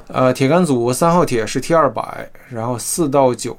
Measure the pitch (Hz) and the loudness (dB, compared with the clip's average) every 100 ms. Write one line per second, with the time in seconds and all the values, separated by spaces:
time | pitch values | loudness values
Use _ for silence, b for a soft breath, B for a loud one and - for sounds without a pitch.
0 | B - 127 127 135 175 170 127 120 127 | B 0 2 2 2 4 2 2 0 0
1 | 170 175 160 117 107 131 - 165 143 117 | 2 2 2 0 -2 -4 0 2 2 -2
2 | - - - - - 117 117 117 - - | -8 -10 -14 -18 -14 -8 -6 -6 -6 -4
3 | 151 143 131 117 120 | 0 2 2 0 -6